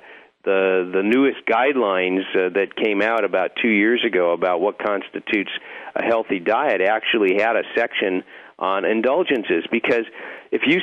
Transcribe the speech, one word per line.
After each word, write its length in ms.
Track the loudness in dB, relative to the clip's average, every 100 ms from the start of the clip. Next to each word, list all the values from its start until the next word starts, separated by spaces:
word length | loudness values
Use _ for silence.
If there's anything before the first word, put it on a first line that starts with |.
| -6 -20 -20 _
the, 440 | 0 2 2 2 0
the 100 | 0
newest 420 | 2 4 2 0 -2
guidelines, 760 | 2 2 2 2 2 2 0 0 0
uh, 140 | 0
that 260 | 0 -2 -2
came 240 | -2 0
out 240 | 0 0
about 280 | 0 0 -2 -2
two 100 | 0
years 340 | 2 2 2
ago 280 | 0 0 0
about 280 | 2 0 0
what 180 | -2 -2
constitutes 720 | -4 -4 -6 -12 -4 -2 -2 -8 -14 -18 -12 -6
a 80 |
healthy 340 | -2 -2 -2 -4
diet 440 | 0 0 0 2
actually 580 | 2 0 0 2 2 2
had 160 | 2 0
a 60 | -2
section 480 | -2 -2 -2 -2 -2 -6 -20 -20 -6
on 260 | -2 0
indulgences, 800 | 0 0 0 0 0 -2 0 -2 0
because 320 | -4 0 -2 -2 -10 -16 -16 -6
if 100 | -2 2
you 120 | 0